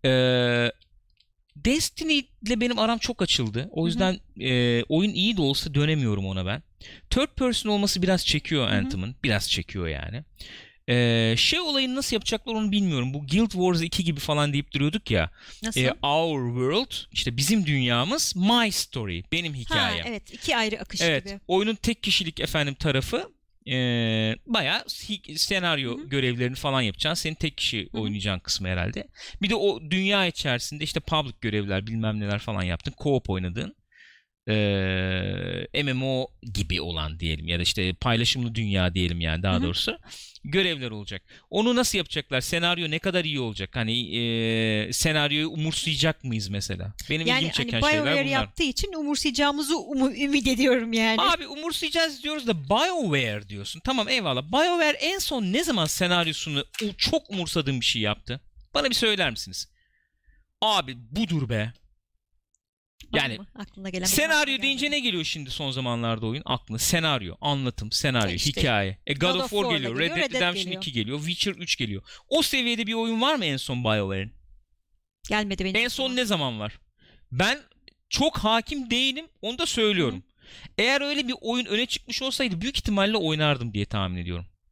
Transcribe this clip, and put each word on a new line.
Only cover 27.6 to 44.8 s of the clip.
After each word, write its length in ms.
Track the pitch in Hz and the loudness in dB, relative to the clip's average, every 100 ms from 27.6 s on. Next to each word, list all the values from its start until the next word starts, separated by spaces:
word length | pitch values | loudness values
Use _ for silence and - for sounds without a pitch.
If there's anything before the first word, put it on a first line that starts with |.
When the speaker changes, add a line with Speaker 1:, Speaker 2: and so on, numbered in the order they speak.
| - 110 92 | -2 -2 -4
Speaker 2:
Hı 60 | 110 | -4
hı. 40 | |
Speaker 1:
oynayacağın 380 | 107 104 98 92 | -4 -2 -2 -4
kısmı 280 | - - 92 | -4 -4 -2
herhalde. 400 | 90 92 - - - - - | -2 -2 -4 -12 -16 -16 -4
Bir 80 | 196 | 0
de 60 | 226 | 2
o 260 | 202 - 151 | 2 0 -2
dünya 340 | 185 190 202 180 | 0 2 2 2
içerisinde 560 | - 143 120 - 147 | 0 -2 -2 -4 -6
işte 160 | 156 160 | -4 -4
public 340 | - 156 139 113 | 0 -2 -2 -4
görevler, 460 | 113 104 101 95 107 | -2 -2 0 -2 -2
bilmem 320 | 113 110 107 | -2 -2 -2
neler 200 | 101 101 | -2 -2
falan 240 | - 101 | -2 -2
yaptın. 300 | 90 85 - - | -2 -2 -6 -4
Co-op 260 | 151 131 - | 0 0 0
oynadığın, 440 | 95 90 95 - - _ _ - - _ _ - | -2 -2 -6 -8 -12 _ _ -20 -20 _ _ -2
e, 60 | 107 104 98 95 92 92 92 95 92 90 90 - - | 2 2 2 0 0 0 0 -2 -4 -4 -6 -6 -4
M 100 | 143 | -2
M 120 | 127 131 | 0 0
O 220 | 131 131 - 120 | -2 -4 -10 -8
gibi 280 | 98 87 90 | -4 -2 -2
olan 380 | 80 80 78 80 | -2 -4 -4 -2
diyelim 280 | 82 78 80 | -2 -2 -2
ya 100 | 87 | 0
da 40 | |
işte 300 | 87 - 92 | 0 0 -2
paylaşımlı 600 | 90 127 117 117 127 120 113 | 0 0 2 2 0 -2 -2
dünya 380 | 107 98 90 87 | 0 2 2 2
diyelim 260 | 90 85 | 0 0
yani 220 | 82 82 | -2 0
daha 100 | 95 | 2
Speaker 2:
Hı 40 | 92 | 2
hı. 40 | |
Speaker 1:
doğrusu. 340 | 85 90 - 349 - - - - | 0 0 -4 -6 -12 -20 -20 -16
Görevler 480 | 143 170 185 156 123 | -2 2 2 0 -6
olacak. 300 | 107 101 98 _ - _ | -8 -10 -12 _ -20 _
Onu 260 | 196 226 247 | 2 4 4
nasıl 220 | 240 196 | 2 0
yapacaklar? 440 | 160 160 - 131 | -2 -6 -2 -2
Senaryo 480 | - 170 170 175 160 | 0 0 0 0 -2
ne 80 | 160 | -2
kadar 260 | 190 180 156 | 0 0 0
iyi 140 | 143 | -2
olacak? 360 | 120 98 95 127 | -2 -4 -6 -2
Hani, 420 | 110 120 101 110 | 0 0 -2 -2
e, 760 | 117 113 113 113 110 107 | 0 0 0 2 2 0